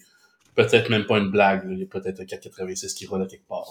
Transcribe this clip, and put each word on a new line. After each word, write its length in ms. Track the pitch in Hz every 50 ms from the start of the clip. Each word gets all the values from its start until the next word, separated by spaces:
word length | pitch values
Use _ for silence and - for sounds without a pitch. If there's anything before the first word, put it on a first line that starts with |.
| _ _ _ _ _ _ _ _ _ _ -
peut-être 340 | 120 107 - 123 113 113 -
même 160 | 113 107 104
pas 140 | - 113 104
une 120 | 101 95
blague, 340 | 95 - 202 - 196 190 190
là. 80 | 190
Il 80 | 185 185
y 20 |
a 40 | 190
peut-être 340 | 190 - 190 190 190 190 196
un 40 | 190
quatre 200 | 190 202 - -
quatre-vingt-six 500 | 196 - - 92 92 92 - 98 92 -
qui 100 | - 98
roule 160 | 98 101 95
à 60 | 92
quelque 200 | 95 - - _
part, 200 | - - - - -